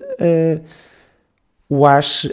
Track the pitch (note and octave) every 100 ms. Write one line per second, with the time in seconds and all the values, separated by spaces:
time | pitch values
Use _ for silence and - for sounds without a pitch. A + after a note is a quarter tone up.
0 | C#5 C5 F3 E3 D#3+ D#3+ D#3+ - _ _
1 | _ _ _ _ _ _ - C#3 C#3+ C#3+
2 | D3 - -